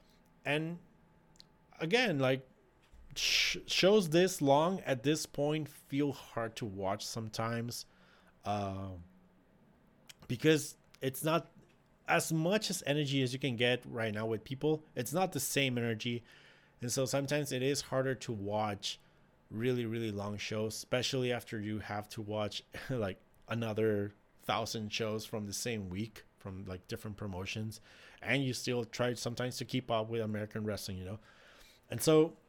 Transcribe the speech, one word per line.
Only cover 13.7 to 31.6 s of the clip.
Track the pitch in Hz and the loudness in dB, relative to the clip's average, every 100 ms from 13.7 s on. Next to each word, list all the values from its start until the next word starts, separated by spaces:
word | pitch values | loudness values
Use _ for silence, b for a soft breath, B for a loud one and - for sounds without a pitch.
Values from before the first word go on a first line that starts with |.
| 123 135 | 2 -2
right | 120 113 | -4 -2
now | 104 113 | -2 -2
with | 110 | -2
people. | - 135 151 156 B - | -4 -2 0 0 B -6
It's | 117 | -2
not | 156 185 | 0 0
the | 143 | 0
same | - 147 135 120 | 0 2 2 2
energy. | 117 110 123 117 B B B B B B | 0 -2 -2 -4 B B B B B B
And | 123 | -4
so | 135 131 | 0 0
sometimes | 139 139 147 135 | 0 0 0 0
it | 127 | 0
is | 131 139 | 2 0
harder | - 131 135 131 | 0 0 2 -2
to | - | -4
watch | 110 101 107 107 101 - - b b b _ _ | -4 -2 0 0 -2 -6 -8 b b b _ _
really, | 107 123 123 113 | -2 0 0 -2
really | 117 113 | -2 -2
long | 101 101 104 | -2 -4 -6
shows, | - 110 110 - | -4 -2 -2 -4
especially | - 127 117 135 123 | -2 0 2 0 0
after | 120 - 113 | -2 -4 -6
you | 104 107 | -4 -4
have | - 104 104 | -4 -6 -6
to | - | -10
watch | 104 107 104 - - - | -4 -2 -2 -4 -10 -12
<laughs> | - | -4
like | 131 101 95 - _ - | -2 -2 -4 -14 _ -6
another | 113 113 107 110 104 101 - _ _ - | -4 -2 2 2 2 -2 -8 _ _ -2
thousand | 104 110 117 107 | -2 0 -4 -4
shows | - 110 107 - | -2 -2 -2 -4
from | 113 104 | -6 -4
the | |
same | 95 123 110 92 | -4 -4 -4 -4
week | 92 110 - - _ | -4 -6 -8 -20 _
from, | 101 95 98 | -12 -10 -10
like, | 92 - | -10 -10
different | 110 110 101 | -10 -10 -8
promotions, | 107 92 98 113 110 - B B B B | -6 -6 -6 -6 -6 -8 B B B B
and | - 131 | 0 0
you | 131 | 0
still | 117 - 120 | -2 -2 -2
try | 110 - 123 | -4 0 0
sometimes | 120 123 117 123 - | 0 -4 -2 -4 -4
to | 117 | -2
keep | 127 127 | -2 0
up | 113 110 | 0 2
with | 117 | 0
American | 107 107 104 113 | 0 -2 -4 -4
wrestling, | 107 101 - 92 | -2 -4 -6 -8
you | 92 | -8
know? | 107 B B B B | -10 B B B B